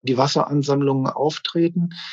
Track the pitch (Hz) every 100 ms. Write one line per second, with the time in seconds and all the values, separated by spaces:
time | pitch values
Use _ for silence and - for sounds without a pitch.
0 | 127 123 139 156 - 143 139 143 139 135
1 | 131 - 143 156 - 170 170 170 175 170
2 | -